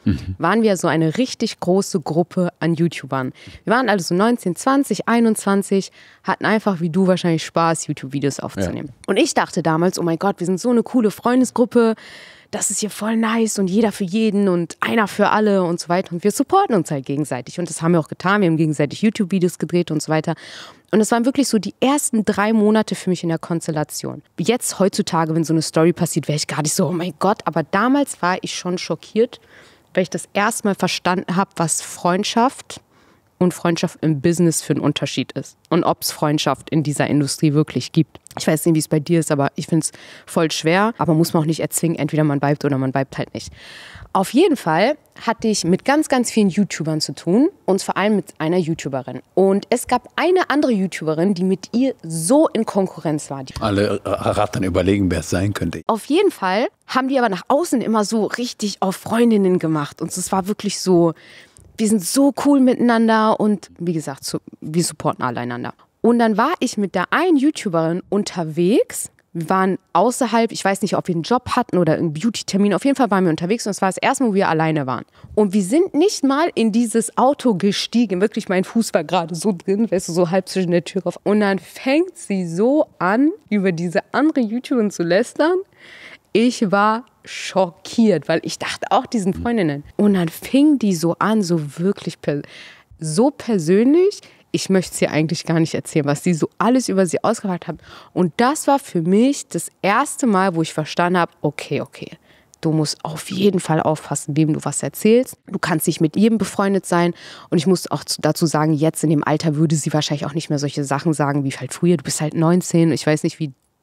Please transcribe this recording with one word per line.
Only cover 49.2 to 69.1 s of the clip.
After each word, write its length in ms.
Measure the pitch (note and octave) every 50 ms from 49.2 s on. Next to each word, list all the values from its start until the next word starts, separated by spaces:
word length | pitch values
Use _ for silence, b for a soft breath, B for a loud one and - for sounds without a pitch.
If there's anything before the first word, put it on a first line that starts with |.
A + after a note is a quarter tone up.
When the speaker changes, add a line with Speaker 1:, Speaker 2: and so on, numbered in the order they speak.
| - _ _
Speaker 2:
Und 320 | F#3 F#3+ G3 G3 G3+ - -
es 180 | A#3 B3+ -
gab 220 | - B3 A#3+ - - _
eine 320 | - C#4 F4 F#4 F#4 D#4 -
andere 240 | C4 D4 D4+ C4
YouTuberin, 600 | A3+ F#3+ F#3+ E3 - - D#3+ D#3 D#3 D#3 F3 G3+ G3
die 100 | E3+ F#3
mit 240 | F#3 F#3+ - - - -
ihr 200 | A#3+ C4+ C4 - -
so 460 | - E3 D#3+ E3 D#3+ E3+ C4 D4+ D#4+ -
in 160 | - A3 A3
Konkurrenz 680 | - - G3+ F#3+ F3 - E3 - D#3+ D3 D3 - -
war. 140 | C#3 C#3 C3
Die 80 | - - -
Speaker 1:
Alle, 400 | A2+ G#2+ G2+ G2 G#2+ G2+ G2 -
äh, 60 | - G2
rattern 540 | G2 - - A#2 F#2+ G2+ G#2 - - - F#2+
überlegen, 460 | F#2 E2 F#2 F2 F#2 G2+ G2+ G2 F2
wer 100 | E2+ E2+
es 80 | D#2 -
sein 240 | F#2+ F2 F#2+ G#2
könnte. 300 | G2 - F2+ E2 D#2+ E2 - -
Speaker 2:
Auf 180 | A3+ G3+ -
jeden 240 | - C#4+ F#4 G#4 F4
Fall 380 | - - G3 F#3 F#3 G#3+ C4+ G4 - _ _
haben 220 | - - C4 C4 C4
die 100 | C#4 C4
aber 100 | A#3+ A3
nach 140 | F#3+ E3+ - -
außen 340 | C4 C#4+ F4 - D4 A#3
immer 220 | - A3 A3+ G#3+ G#3
so 180 | - A3+ A3+ G3
richtig 540 | - - - B3 A#3+ - - A3 G3+ - -
auf 160 | F#3+ F#3+ F3+
Freundinnen 640 | - - F#3+ G#3 A#3 A#3+ A#3 A3 G3+ G3 F#3 F#3 F3
gemacht. 420 | - D#3+ D#3+ D3+ C#3+ - - -
Und 160 | - D#3+ -
es 160 | F#3 F3+ -
war 140 | G3 G3 F3+
wirklich 340 | G3 G#3+ - - G3 - -
so, 320 | - F#3 F#3 E3+ E3+ E3 D#3 B B B B B B B B B B - _ -
wir 100 | A3+ G#3
sind 140 | A3 G#3
so 300 | E3+ - - C4 C#4 C#4+ - - -
cool 140 | C#4+ C#4+ C#4
miteinander 800 | B3+ B3+ A#3+ - A#3 A#3+ A#3 A3+ A3+ A3 A3 A3 G#3+ A3 - -
und 320 | G3+ G#3+ G#3 - - - - -
wie 140 | E3+ F3
gesagt, 320 | E3 D#3+ - D3+ C3+ - -
so, 140 | - - - - - - -
wir 200 | - D#3 D#3 F3
supporten 400 | E3 - D#3 - - D3+ - -
alle 180 | - B2 A#2 A#2+
einander. 340 | A#2+ B2 A#2+ B2 A#2 A#2+ - b b b _ _
Und 180 | - A3+ A#3+ A#3
dann 200 | A#3 A3 G#3+ G3+
war 160 | A#3+ D4+ F4+ -
ich 180 | C4+ A#3+ - G#3+
mit 160 | G3+ F3 -
der 180 | F#3+ F3 -
einen 240 | - B3+ E4+ F#4 D#4+
YouTuberin 640 | C4+ C4 D#4 - - - G#3 E3 E3 D#3+ D#3+ E3+ F3+ - -
unterwegs. 1000 | F#3+ G#3 G3+ - - F#3 E3 D#3+ D3+ E3 F3 F3+ A#3+ F#4 C5 - - - - -